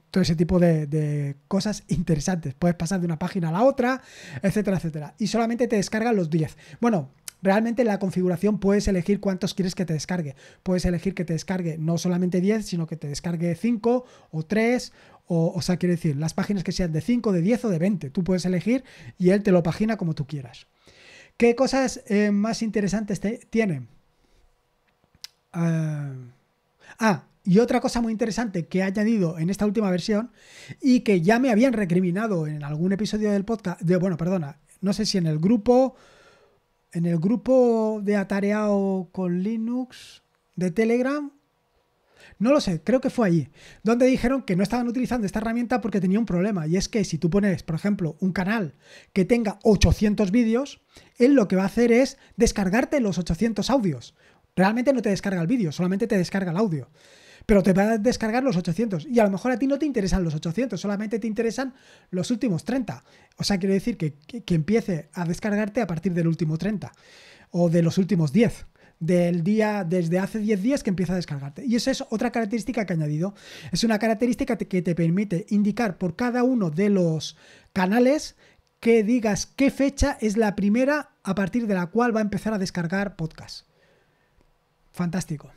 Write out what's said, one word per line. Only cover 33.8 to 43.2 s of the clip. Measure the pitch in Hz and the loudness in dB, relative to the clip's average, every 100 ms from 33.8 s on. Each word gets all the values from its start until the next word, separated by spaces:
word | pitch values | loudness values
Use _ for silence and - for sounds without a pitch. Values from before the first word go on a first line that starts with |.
de, | - 180 | 0 2
bueno, | 190 160 | 2 -2
perdona, | 170 190 143 - _ - | -2 -2 -4 -12 _ -6
no | 190 | -4
sé | 214 208 | -2 -2
si | 190 | 0
en | 160 | 0
el | 156 | 2
grupo | 190 240 247 247 262 - - - - _ _ _ _ _ _ | 2 2 4 4 4 -2 -20 -20 -20 _ _ _ _ _ _
en | 175 170 | -4 0
el | 170 | 0
grupo | 190 240 247 262 240 226 220 214 | 0 0 2 4 4 2 0 -2
de | 202 208 | 0 0
Atareado | 190 196 202 214 208 202 196 190 175 | 0 -2 0 0 0 0 0 -2 -6
con | 185 180 180 | -6 -4 -2
Linux | 202 226 226 247 254 - - - _ _ _ - | -2 -4 -4 -4 -6 -12 -20 -20 _ _ _ -4
de | 180 | -2
Telegram, | 214 226 247 254 294 285 - _ _ _ _ _ _ _ _ - - | 0 2 2 0 -2 -6 -12 _ _ _ _ _ _ _ _ -14 -2
no | 226 | 2
lo | 294 | 2
sé, | 202 160 | 2 -2
creo | - 254 | 0 2
que | 262 | 2
fue | - | 2